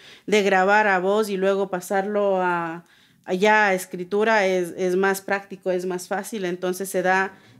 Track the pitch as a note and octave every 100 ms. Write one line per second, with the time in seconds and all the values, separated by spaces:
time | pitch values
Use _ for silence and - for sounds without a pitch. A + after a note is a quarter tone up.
0 | - - - G#3 G3 F#3+ F#3+ G#3 G#3+ F#3+
1 | F#3 G#3 G#3 F#3+ F#3+ G3 G3 F3+ - G3
2 | G3 G#3 G3+ F#3 F3+ F3 E3+ E3+ _ _
3 | _ _ - F#3 G#3 G#3+ G#3 F#3 F#3 F3+
4 | F3+ G3+ G#3+ A3 F#3+ F#3 F3 - F#3 F#3
5 | G3 F#3+ - G3 - F#3+ F#3+ F3+ F#3 F3+
6 | - G3 G3+ A3 F3+ F3+ F3+ F3+ G3 F#3+
7 | F3+ F#3+ F#3+ - -